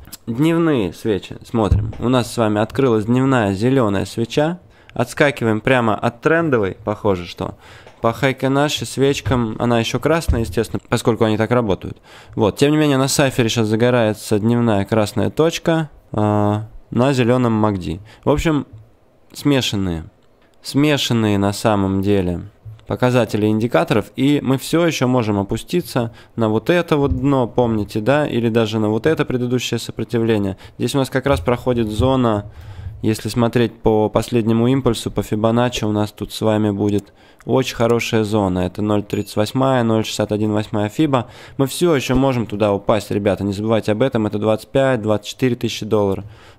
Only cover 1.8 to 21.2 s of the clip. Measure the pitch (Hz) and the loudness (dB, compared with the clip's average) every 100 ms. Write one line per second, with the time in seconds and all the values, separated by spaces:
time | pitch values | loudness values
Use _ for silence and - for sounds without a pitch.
1.8 | - - 117 131 110 - 107 104 110 - | 0 -4 0 0 0 0 0 2 0 2
2.8 | 135 110 104 123 135 131 101 95 120 135 | 2 2 2 2 2 2 2 0 2 2
3.8 | 110 95 95 - 117 - 151 175 - - | 2 0 -4 -4 -2 0 0 -2 -12 -20
4.8 | - - 120 - 147 - 113 107 127 131 | -10 -6 -4 2 2 2 0 0 2 2
5.8 | 113 101 117 - 151 160 165 123 95 - | 2 0 -2 -2 0 2 2 0 0 -4
6.8 | 107 107 107 92 87 - 87 - - - | -6 -2 0 -2 -4 -8 -8 -10 -20 -20
7.8 | - - 117 113 139 131 135 139 151 - | -20 -4 -4 0 -2 0 0 2 0 -2
8.8 | 113 - 139 143 - 127 113 113 120 117 | -6 0 0 0 0 0 0 -2 0 2
9.8 | 113 127 139 160 - 120 113 - 110 - | 0 0 0 0 0 -2 0 -2 -2 -6
10.8 | - 120 - 110 110 107 110 123 113 87 | -2 0 0 2 2 2 2 2 0 -2
11.8 | - - - - - - 107 - 143 151 | -6 -14 -18 -20 -10 0 0 2 2 4
12.8 | 151 135 135 - 135 - 113 117 107 110 | 2 2 2 2 2 2 0 0 0 2
13.8 | 123 123 107 104 - 107 110 120 117 101 | 2 2 2 -2 -2 0 2 2 2 2
14.8 | 98 110 104 - 101 - 165 - - 160 | 2 0 0 0 0 2 0 0 0 0
15.8 | 151 - - 110 107 104 104 104 110 - | -2 -10 -8 -2 0 2 0 -2 -6 -14
16.8 | - 110 131 127 117 127 123 110 107 98 | -6 0 2 2 2 2 2 2 0 -2
17.8 | 85 85 - - - 147 165 147 - - | -6 -10 -12 -6 -2 0 0 -2 -4 -14
18.8 | - _ _ _ _ - 147 135 117 104 | -20 _ _ _ _ -4 0 0 0 -2
19.8 | 95 82 82 - _ _ _ _ - 131 | -2 -4 -8 -18 _ _ _ _ -4 0
20.8 | 151 139 - 120 | 2 0 0 0